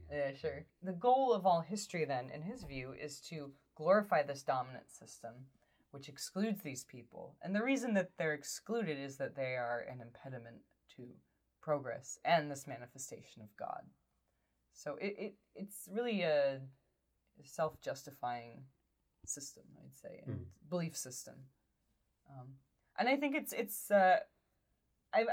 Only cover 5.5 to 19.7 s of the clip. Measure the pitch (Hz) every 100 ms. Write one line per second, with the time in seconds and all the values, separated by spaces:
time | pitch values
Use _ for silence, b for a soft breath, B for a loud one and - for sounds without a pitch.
5.5 | _ b b b 139 135 131 - 185 220
6.5 | 202 - 131 - 123 110 - - - 165
7.5 | 196 233 269 240 208 180 - 160 147 -
8.5 | - - 233 190 143 139 135 135 - 131
9.5 | 127 120 120 - 127 117 - 139 127 117
10.5 | 117 - _ _ - 123 - _ _ _
11.5 | _ - 147 127 117 - - - 165 147
12.5 | 139 - 120 123 131 - 110 - - 107
13.5 | - - - - _ _ _ _ _ _
14.5 | _ _ - - 143 202 202 202 - _
15.5 | - 202 - - 196 240 208 170 147 139
16.5 | 135 135 - _ _ _ _ _ _ 135
17.5 | - 156 - - 135 - - 123 120 117
18.5 | 117 131 _ _ _ _ _ - - -
19.5 | - -